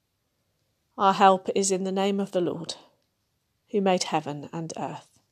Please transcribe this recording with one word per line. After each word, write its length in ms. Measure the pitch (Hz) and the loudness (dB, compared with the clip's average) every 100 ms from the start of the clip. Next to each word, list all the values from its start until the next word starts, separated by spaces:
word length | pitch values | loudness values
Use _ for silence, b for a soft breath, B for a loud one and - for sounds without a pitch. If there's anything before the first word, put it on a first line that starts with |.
| _ _ _ _ _ _ _ _ _ - | _ _ _ _ _ _ _ _ _ 0
Our 160 | 202 | 2
help 340 | 190 196 185 - | 6 6 6 2
is 180 | - 196 | -2 0
in 120 | 185 | -2
the 60 | 190 | -2
name 300 | 190 196 202 | -2 -2 -2
of 120 | 196 | -4
the 100 | 185 | -2
Lord, 320 | 170 170 165 - - _ _ _ _ _ _ _ _ | -4 -4 -10 -14 -18 _ _ _ _ _ _ _ _
who 100 | 214 | -2
made 240 | 190 180 | 2 2
heaven 460 | - 160 151 147 143 | 0 -4 -4 -8 -10
and 200 | 165 160 - | -10 -10 -8
earth. 300 | 151 156 - _ _ | -10 -10 -18 _ _